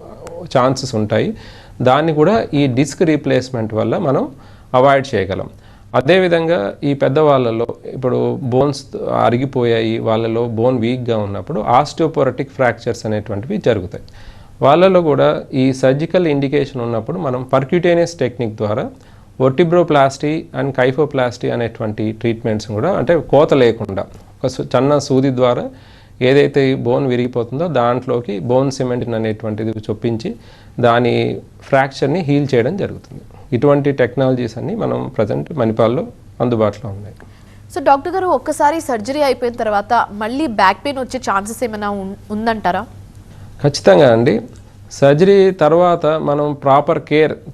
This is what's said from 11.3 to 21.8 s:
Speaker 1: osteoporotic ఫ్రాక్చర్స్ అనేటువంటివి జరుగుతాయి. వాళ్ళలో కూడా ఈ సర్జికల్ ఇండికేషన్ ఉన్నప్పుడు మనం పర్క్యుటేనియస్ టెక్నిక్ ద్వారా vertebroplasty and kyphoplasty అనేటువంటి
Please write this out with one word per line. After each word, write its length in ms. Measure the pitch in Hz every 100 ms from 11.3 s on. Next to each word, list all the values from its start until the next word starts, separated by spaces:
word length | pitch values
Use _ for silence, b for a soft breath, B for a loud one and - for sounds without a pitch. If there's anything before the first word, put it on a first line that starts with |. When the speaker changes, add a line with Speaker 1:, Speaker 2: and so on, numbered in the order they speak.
| 98 95 151 104 123
Speaker 1:
osteoporotic 680 | 147 - 160 156 131 123 139
ఫ్రాక్చర్స్ 560 | - 123 113 - 110 113
అనేటువంటివి 520 | 107 104 101 127 202
జరుగుతాయి. 460 | 139 104 92 - - B B B B -
వాళ్ళలో 400 | 131 160 190 185
కూడా 420 | 165 139 143 156 -
ఈ 200 | 135 131
సర్జికల్ 540 | 131 131 139 160 185 170
ఇండికేషన్ 540 | 143 139 143 135 131
ఉన్నప్పుడు 380 | 117 117 110 175
మనం 240 | 151 123 131
పర్క్యుటేనియస్ 640 | 131 139 180 175 170 170 170
టెక్నిక్ 360 | 123 - 117 107
ద్వారా 340 | 104 110 233 - b b b -
vertebroplasty 1000 | 131 135 170 175 165 147 135 - 147 160 - 131
and 100 | 135 135
kyphoplasty 760 | 127 135 143 135 123 120 135
అనేటువంటి 580 | 120 113 117